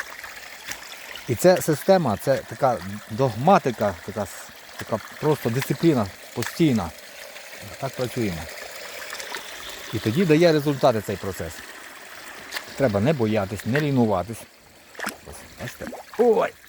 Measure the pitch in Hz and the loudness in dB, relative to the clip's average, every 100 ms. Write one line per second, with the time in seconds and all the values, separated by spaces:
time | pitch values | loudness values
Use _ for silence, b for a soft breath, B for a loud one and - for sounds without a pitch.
0 | - - - - - - - - - - | -10 -12 -14 -14 -16 -14 -12 -12 -12 -16
1 | - - - 110 175 180 - 147 - 190 | -14 -10 -4 4 6 6 4 2 4 4
2 | 135 98 143 123 - 117 127 98 95 104 | 4 0 0 0 -2 0 2 2 -4 -12
3 | - 113 135 107 160 190 135 113 104 90 | -8 0 0 4 6 6 6 2 0 -2
4 | - 107 98 - - - - - - 110 | -8 -6 -6 -8 -16 -18 -18 -12 -6 -6
5 | - - 147 147 120 127 - 143 165 127 | -6 -2 0 2 2 0 0 2 4 4
6 | 98 - - 120 - - 156 113 82 - | 2 -4 -12 -6 -4 2 4 4 0 -8
7 | - - - - - - 104 - 135 - | -16 -16 -16 -16 -16 -16 -14 -8 -8 -4
8 | 120 127 104 80 80 - - - - - | -4 -2 -2 -2 -8 -12 -12 -12 -12 -12
9 | - - - - - - - - - 110 | -12 -10 -10 -10 -10 -12 -12 -12 -6 -2
10 | 113 139 175 151 170 151 147 139 139 110 | 0 4 6 8 8 6 2 4 4 4
11 | 104 95 98 90 82 - - - - - | -2 -4 -4 -6 -8 -8 -16 -16 -18 -18
12 | - - - - - - - - 127 101 | -18 -18 -16 -16 -12 -12 -8 0 2 4
13 | 127 143 107 107 95 104 107 143 147 131 | 2 2 2 2 0 -4 -2 0 2 4
14 | 110 92 98 110 - - - - - - | 4 2 -2 -8 -14 -20 -20 -20 -20 -12
15 | - - 76 76 - - 127 - - - | -10 -10 -16 -18 -18 -12 -12 -10 -12 -12
16 | - - 240 214 - - | -6 2 4 4 2 -4